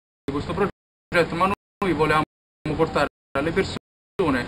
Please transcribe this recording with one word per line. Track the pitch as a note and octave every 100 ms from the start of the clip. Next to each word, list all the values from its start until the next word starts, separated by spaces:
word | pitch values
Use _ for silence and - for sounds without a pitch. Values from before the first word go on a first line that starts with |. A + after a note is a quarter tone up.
| _ _ -
questo | C#3 -
progetto, | E3+ G3+ - _ _ - F3 E3 E3+
ma | F#3+ G3+ _ -
noi | F#3+
vogliamo | D3 D#3 D#3 D#3 _ _ _ D#3 D3+
portare | D#3+ D#3+ C#3+ _ _ C#3
alle | D3+
persone, | F3+ F#3 - _ _ _ - D#3 C3